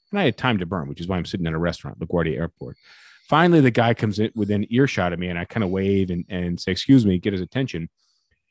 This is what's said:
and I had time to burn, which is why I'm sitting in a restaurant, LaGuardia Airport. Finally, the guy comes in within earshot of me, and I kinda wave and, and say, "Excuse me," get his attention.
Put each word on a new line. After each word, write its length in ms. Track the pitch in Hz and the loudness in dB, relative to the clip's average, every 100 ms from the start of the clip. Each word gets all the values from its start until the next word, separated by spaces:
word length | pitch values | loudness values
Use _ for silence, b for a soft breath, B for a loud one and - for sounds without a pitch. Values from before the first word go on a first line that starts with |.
| - | -8
and 100 | 202 | 0
I 40 | |
had 120 | 160 - | 0 0
time 220 | 127 107 | -4 -4
to 80 | 85 | -4
burn, 220 | 92 71 | -6 -6
which 120 | 71 | -8
is 80 | 85 | -4
why 80 | 90 | -4
I'm 80 | |
sitting 220 | 82 98 82 | -4 -4 -4
in 80 | |
a 40 | 80 | -2
restaurant, 400 | 85 78 - - | -4 -6 -12 -12
LaGuardia 380 | 85 87 82 65 | -4 -2 -2 -2
Airport. 400 | 82 - - - b b b b - | -6 -8 -18 -18 b b b b 0
Finally, 340 | 147 175 165 | 4 6 6
the 80 | 131 | 6
guy 240 | 117 117 | 4 2
comes 240 | 117 107 98 | 2 0 0
in 120 | 107 | -2
within 320 | 110 101 104 104 | -2 0 0 0
earshot 460 | 117 139 - 87 | 2 2 2 -2
of 40 | 85 | -2
me, 100 | 90 | -4
and 100 | 85 | -6
I 80 | 87 | -6
kinda 200 | 113 95 | -4 -2
wave 440 | 95 98 98 92 | 0 0 2 0
and, 160 | 87 87 | -2 -6
and 320 | 92 87 87 | -6 -4 -4
say, 100 | - | -4
"Excuse 360 | 92 - 135 104 | -4 4 6 6
me," 120 | 90 | 2
get 140 | 104 | 0
his 80 | 95 | -4
attention. 480 | 90 131 131 85 82 _ _ _ _ _ _ | -4 -4 -4 -6 -8 _ _ _ _ _ _